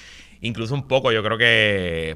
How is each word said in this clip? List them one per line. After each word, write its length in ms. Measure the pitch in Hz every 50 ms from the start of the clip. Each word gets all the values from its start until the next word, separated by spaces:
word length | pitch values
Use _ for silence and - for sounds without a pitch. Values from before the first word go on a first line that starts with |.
| - - - - - - - -
Incluso 340 | - 117 113 - 117 113 139
un 120 | 143 131
poco, 240 | - 127 135 135 131
yo 120 | 113 110 101
creo 160 | 107 113 110
que 760 | 117 120 117 110 107 104 101 95 90 87 82 82 82 80 80